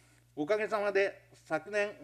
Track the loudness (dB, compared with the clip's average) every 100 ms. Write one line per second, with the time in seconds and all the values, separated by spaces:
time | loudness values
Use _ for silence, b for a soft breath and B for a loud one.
0 | b b b -6 0 0 0 0 2 4
1 | 2 0 -16 -20 -4 -4 -2 -2 -2 -4